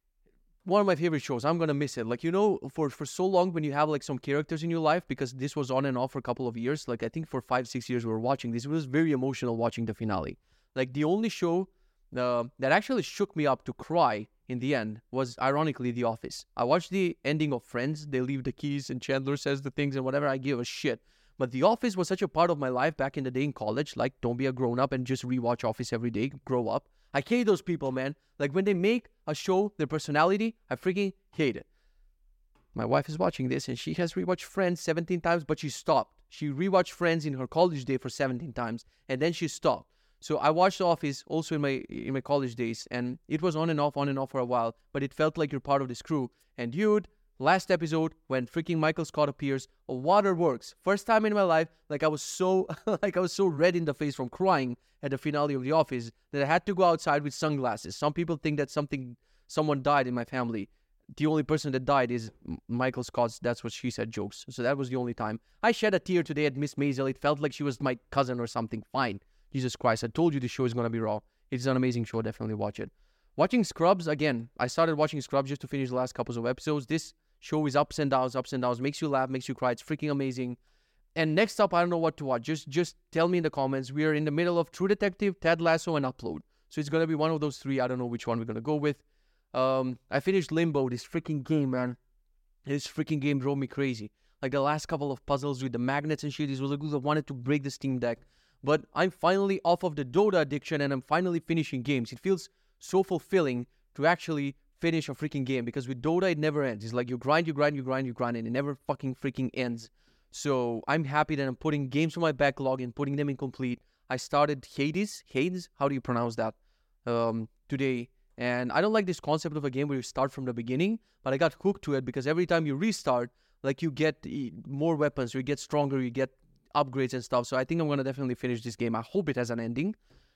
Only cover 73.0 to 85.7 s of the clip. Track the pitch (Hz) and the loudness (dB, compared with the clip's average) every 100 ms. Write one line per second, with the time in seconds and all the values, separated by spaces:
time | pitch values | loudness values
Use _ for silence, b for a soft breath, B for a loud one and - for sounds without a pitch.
73 | _ _ _ - 170 247 190 - 165 196 | _ _ _ 0 2 4 0 4 4 4
74 | 160 151 151 120 117 - 123 - 165 151 | 2 0 0 0 -4 -4 0 2 2 2
75 | 151 151 - 139 135 143 131 139 127 127 | 0 -2 -2 -2 0 -4 -6 -4 -2 -2
76 | 127 - 117 120 117 127 - 147 120 160 | -2 -4 -4 -2 -2 -2 -2 -2 -2 -4
77 | - - _ _ - 156 151 139 147 - | -4 -16 _ _ -4 0 2 2 2 0
78 | 143 131 127 131 - 135 123 120 135 143 | 2 2 2 -2 -4 -2 0 0 -2 -2
79 | 156 135 131 131 127 131 127 120 - 151 | 0 0 0 -2 -6 -2 0 0 -4 -4
80 | 151 143 135 127 123 120 _ _ _ _ | -2 0 -2 -2 -6 -8 _ _ _ _
81 | _ - 160 156 220 - 202 175 175 170 | _ 0 2 4 2 4 2 4 2 2
82 | 165 - 139 123 123 156 - 143 175 - | 0 0 -2 -2 -2 -6 -2 -2 -2 -6
83 | _ 165 170 180 156 143 135 135 127 143 | _ 2 4 4 0 0 0 -2 -2 0
84 | 156 151 151 147 175 170 160 - 190 202 | 2 2 2 2 2 2 0 0 0 2
85 | 202 180 202 175 165 165 165 | 0 0 -2 2 2 4 4